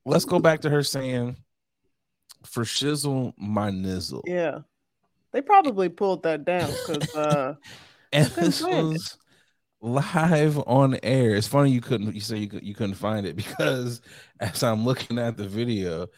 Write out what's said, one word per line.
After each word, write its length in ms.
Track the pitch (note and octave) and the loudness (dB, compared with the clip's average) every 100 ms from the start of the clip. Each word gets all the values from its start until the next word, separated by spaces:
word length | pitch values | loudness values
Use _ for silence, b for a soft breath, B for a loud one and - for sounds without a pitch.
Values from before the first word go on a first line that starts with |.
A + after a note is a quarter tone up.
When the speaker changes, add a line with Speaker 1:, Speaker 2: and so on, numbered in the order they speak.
Speaker 1:
let's 200 | B2 D#3+ | 0 0
go 140 | - F3+ | 2 4
back 220 | D#3+ D#3 | 4 4
to 80 | D#3 | 2
her 120 | D3 | 2
saying, 540 | C#3 C#3 C3 B2+ A#2+ B2+ - _ _ _ _ _ _ _ _ - | 0 -2 -2 -2 -4 -8 -16 _ _ _ _ _ _ _ _ -20
"For 200 | - - | -10 -6
shizzle, 680 | A2+ - C#3 D3 C#3+ C3 B2+ - | -4 -2 -2 0 0 -2 -2 -6
my 340 | G2+ G#2+ G#2 | -4 -2 0
nizzle." 520 | F#2+ F#2+ F#2 - C2 - | -2 -4 -4 -6 -8 -6
Speaker 2:
Yeah. 340 | F3+ E3 C3 D3 _ _ _ _ _ _ | -2 -2 -4 -12 _ _ _ _ _ _
They 100 | A#3+ | -4
probably 460 | C#4 G4+ D#4 G3 F3+ | 4 6 6 2 -2
pulled 340 | F3 G3+ F3+ | 0 0 0
that 200 | E3 D#3 | 0 -2
down 260 | D3 F3+ D#3 B2+ - | 0 0 -2 -4 -6
'cause, 280 | D3+ D3+ | -4 -4
uh, 400 | D3+ D3+ D3 C3 D3 | -2 2 2 0 -6
Speaker 1:
<laughs> 520 | - - - _ - | -14 -20 -20 _ -2
And 160 | C#3+ D3+ | 2 2
Speaker 2:
couldn't 120 | - E4+ | 2 0
Speaker 1:
this 100 | C4+ | 0
Speaker 2:
find 140 | E4 | 0
it. 80 | F#4 D#3+ | 0 0
Speaker 1:
was 260 | D#3 - - _ _ _ _ _ _ | -2 -6 -14 _ _ _ _ _ _
live 760 | A2+ B2+ F#3+ D#3 D#3+ D#3+ D#3 D3 - | -4 -2 0 2 4 4 4 0 2
on 320 | C3 C3+ B2+ | 4 4 4
air. 320 | - C3 A#2+ | 0 2 4
It's 140 | G#2 G#2 | 2 2
funny 220 | C#3 C#3 | 4 4
you 100 | B2 | 4
couldn't, 320 | A#2+ A#2+ G#2 | 0 -2 -2
you 60 | G#2 | -6
say 180 | G#2 A2 | -6 -6
you 100 | G#2 | -6
cou-, 120 | G2 | -8
you 120 | - | -10
couldn't 200 | G2 G#2 | -6 -6
find 320 | F#2 G#2 A2 G2 | -4 -4 -2 -4
it 100 | D#2+ | -6
because 640 | G#2 - D3+ C3 B2 A#2 B B B B | -8 -2 -2 0 -4 -8 B B B B
as 220 | G#2+ - | -8 -2
I'm 220 | B2 A2 A#2 | 0 2 0
looking 320 | B2+ - A#2+ | -2 -2 -4
at 180 | A#2 A2+ | -4 -4
the 100 | G2+ | -6
video, 600 | G2+ A#2+ A2 F2+ E2 F2+ | -4 -2 -2 -4 -6 -8